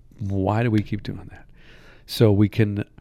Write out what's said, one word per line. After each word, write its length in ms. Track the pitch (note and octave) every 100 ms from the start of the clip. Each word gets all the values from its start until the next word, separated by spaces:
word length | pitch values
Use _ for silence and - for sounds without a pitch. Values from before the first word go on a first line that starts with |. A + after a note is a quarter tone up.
| - -
why 460 | G2+ G2 F#2 G#2+ A#2+
do 60 |
we 100 | G#2+
keep 220 | G2 G#2 -
doing 240 | F#2 -
that? 160 | - - - - - - - -
So 260 | - A2+
we 160 | G2+ G#2+
can 340 | - G#2+ G2+ - -